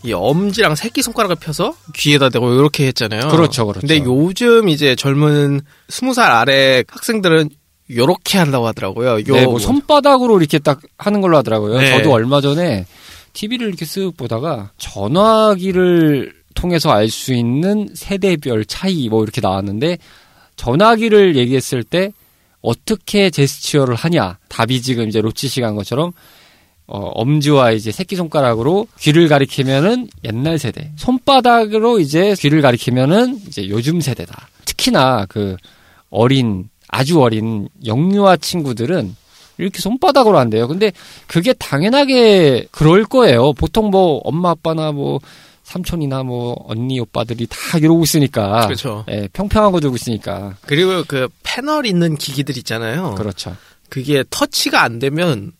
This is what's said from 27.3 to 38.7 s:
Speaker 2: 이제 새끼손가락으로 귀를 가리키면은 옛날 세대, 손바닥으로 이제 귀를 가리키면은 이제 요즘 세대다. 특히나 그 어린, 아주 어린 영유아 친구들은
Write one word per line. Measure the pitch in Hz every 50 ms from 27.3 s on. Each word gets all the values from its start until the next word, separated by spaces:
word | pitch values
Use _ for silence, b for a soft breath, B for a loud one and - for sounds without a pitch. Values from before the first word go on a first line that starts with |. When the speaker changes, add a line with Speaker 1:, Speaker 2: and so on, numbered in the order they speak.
| 147 151 139 147 147 139 127 117 113
Speaker 2:
이제 | 110 104 110
새끼손가락으로 | 104 - 190 - 202 180 175 160 156 156 135 123 117 110 117 143 180 202 226 _ _ _
귀를 | - 151 147 165 170
가리키면은 | 156 147 139 139 135 - - 131 131 135 135 156 202 240 247 247 - _ - -
옛날 | 117 110 117 135 160 165
세대, | 151 - 117 - - - - -
손바닥으로 | - - - 254 254 _ - 269 262 233 240 240 233 220 214 214 220 214 233 240 214
이제 | 160 135 147 160 190 208 202 185
귀를 | - 143 147 156
가리키면은 | 143 135 120 117 - - 120 127 131 139 170 214 247 254 277 226 202
이제 | - - - 101 95
요즘 | 101 113 117 143 165 175
세대다. | 151 135 120 - 87 - - - - _ _ _ _
특히나 | - - - - 262 233 170 131 131 127 110 98 92
그 | - 110 104 98 92 90 b b b b b b b b b _
어린, | - 101 113 127 135 135 123 113 101 90 92 107 _ _ _
아주 | _ - 107 135 139 175 160
어린 | 127 117 110 110 110 113 113 104 98 - _ _ -
영유아 | 104 104 131 160 185 196 202 202 190 180
친구들은 | 156 - - - 180 147 135